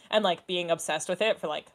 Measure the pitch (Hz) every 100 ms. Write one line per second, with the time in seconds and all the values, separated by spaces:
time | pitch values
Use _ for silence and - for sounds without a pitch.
0 | - 220 196 170 - 180 170 165 - 156
1 | - 180 220 - 160 151 -